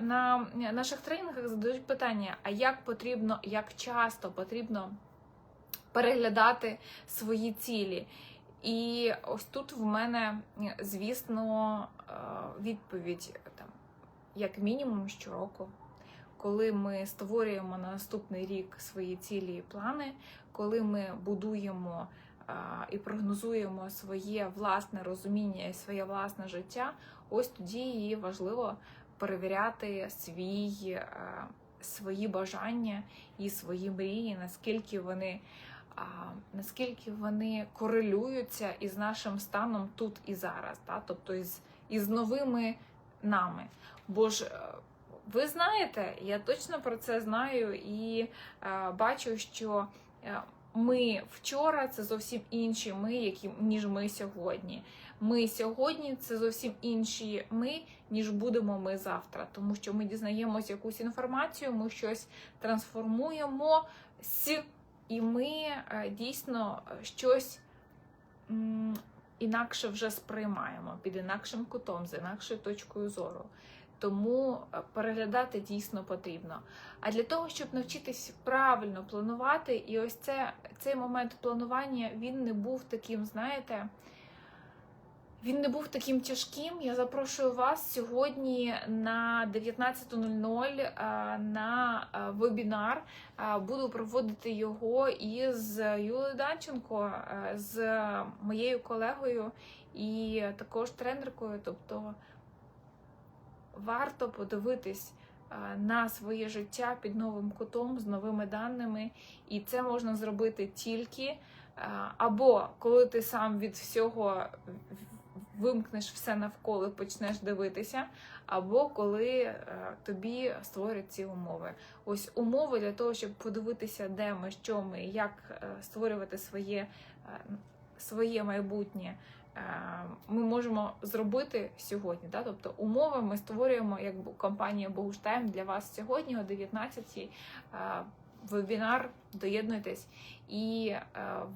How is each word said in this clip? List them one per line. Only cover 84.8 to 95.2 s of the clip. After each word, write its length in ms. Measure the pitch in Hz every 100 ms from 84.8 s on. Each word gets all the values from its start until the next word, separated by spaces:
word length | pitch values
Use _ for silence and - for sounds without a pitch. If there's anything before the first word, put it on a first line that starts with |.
| - - - - - -
він 160 | 226 277
не 80 | 285
був 200 | 285 294
таким 320 | 262 269 262
тяжким. 600 | 262 254 - 277 320 349
Я 140 | 269
запрошую 580 | 247 247 269 269 - 262
вас 400 | 247 254 311 -
сьогодні 800 | 254 233 247 285 269 262 247 240 - -
на 600 | 220 220 226 233 233 220
дев'ятнадцяту 640 | 214 220 233 247 254 - 226
нуль 120 | 220
нуль, 500 | 220 220 226 269 277
е, 140 | 262 - 220 214 208 214
на, 680 | 214 214 220 240 247 226 -
е, 160 | 196 202
вебінар. 720 | 202 233 214 214 214 214 302 - - - -
Е, 200 | 214 208
буду 300 | 190 269 262
проводити 640 | 233 220 240 220 208 233
його 580 | 214 214 214 226 247 269
із 720 | -